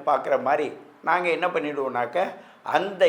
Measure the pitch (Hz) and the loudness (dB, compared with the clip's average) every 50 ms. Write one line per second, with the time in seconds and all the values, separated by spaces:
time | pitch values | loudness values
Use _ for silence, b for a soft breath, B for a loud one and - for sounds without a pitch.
0 | - 151 143 131 - - 139 127 123 131 147 151 151 127 - - - - - - | -2 0 0 0 2 2 0 2 2 2 0 2 0 -2 -6 -12 -18 -20 -20 -8
1 | - 165 165 180 180 175 165 156 175 180 170 165 147 147 143 143 135 131 120 120 | -2 0 0 2 2 0 0 0 0 -2 -2 -2 -4 -4 -4 -4 -4 -4 -2 -2
2 | 120 117 - 175 190 - - B B B B B B 110 120 156 185 196 196 180 | -4 -2 -2 -2 -2 -2 -4 B B B B B B 0 0 0 0 0 0 4
3 | 190 | 4